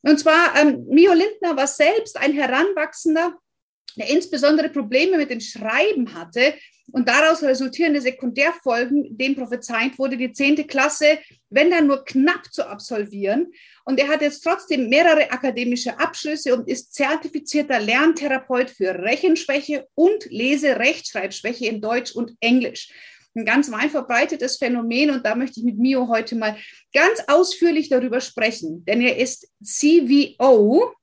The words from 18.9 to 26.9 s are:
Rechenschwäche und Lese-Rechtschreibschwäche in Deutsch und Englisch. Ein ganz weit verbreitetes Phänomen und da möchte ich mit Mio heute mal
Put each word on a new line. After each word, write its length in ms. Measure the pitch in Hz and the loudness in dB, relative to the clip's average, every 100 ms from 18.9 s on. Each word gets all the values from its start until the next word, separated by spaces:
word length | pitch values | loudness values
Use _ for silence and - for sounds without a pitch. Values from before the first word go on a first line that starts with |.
| 175 | -4
Rechenschwäche 880 | 196 - 370 330 - 277 285 294 - | -4 0 0 0 0 -4 -4 -8 -8
und 320 | - 349 427 - | 0 2 2 -6
Lese-Rechtschreibschwäche 1400 | 214 254 285 285 240 247 320 - 208 190 - 214 233 233 | -4 -2 0 0 0 0 -2 -8 -8 -8 -8 -10 -6 -8
in 140 | 220 | -6
Deutsch 320 | 214 240 240 | -4 -4 -6
und 220 | 220 226 - | -10 -10 -4
Englisch. 520 | 233 254 233 - - - - - _ | 0 2 0 -8 -18 -20 -20 -20 _
Ein 100 | 226 | -8
ganz 260 | 214 247 285 | -2 0 0
weit 180 | 214 294 | -2 -4
verbreitetes 680 | 294 247 240 285 302 254 - | -4 -2 0 0 -2 -6 -4
Phänomen 520 | 247 247 233 240 302 | -4 -2 -2 0 0
und 140 | 269 | 0
da 100 | 220 | -2
möchte 260 | 226 262 226 | -2 -4 -4
ich 60 | 240 | -4
mit 120 | 208 | 0
Mio 300 | 254 262 247 | 0 0 0
heute 280 | 226 226 233 | -2 -2 -4
mal 200 | 214 214 - - _ | -4 -6 -16 -20 _